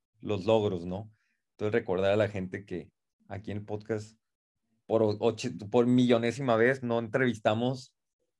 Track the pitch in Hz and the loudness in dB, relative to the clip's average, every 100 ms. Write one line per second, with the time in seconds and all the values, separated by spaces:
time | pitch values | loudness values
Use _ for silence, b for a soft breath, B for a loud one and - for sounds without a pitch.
0 | _ _ 98 101 92 113 104 92 87 95 | _ _ -6 -4 2 2 2 -2 -6 -8
1 | 110 _ _ _ _ - 104 113 110 92 | -10 _ _ _ _ -8 -2 -2 -2 -2
2 | 98 104 101 101 92 98 101 87 76 _ | 2 2 0 -2 -8 -10 -10 -12 -12 _
3 | _ _ _ 98 104 101 104 107 104 110 | _ _ _ -14 -10 -10 -8 -10 -6 -6
4 | 107 _ _ _ _ _ _ _ - 113 | -6 _ _ _ _ _ _ _ -2 2
5 | 110 104 113 107 123 85 101 123 120 127 | 2 2 0 -2 -6 -8 -2 2 4 4
6 | 123 117 117 113 135 113 120 135 123 117 | 6 4 2 -2 0 4 4 2 -2 -4
7 | 113 131 127 113 113 110 123 131 - _ | -2 0 0 0 0 0 0 -4 -10 _
8 | _ _ _ _ | _ _ _ _